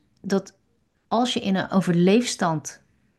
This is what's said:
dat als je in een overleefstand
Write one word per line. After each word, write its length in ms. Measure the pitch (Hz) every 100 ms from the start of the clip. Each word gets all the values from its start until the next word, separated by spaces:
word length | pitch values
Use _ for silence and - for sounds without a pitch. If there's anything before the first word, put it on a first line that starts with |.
| _ _
dat 360 | 190 196 190 _ _ _ _ _ -
als 260 | 220 247
je 60 | -
in 160 | - 190
een 160 | -
overleefstand 1080 | 190 180 170 175 214 247 - 180 156 - - _ _ _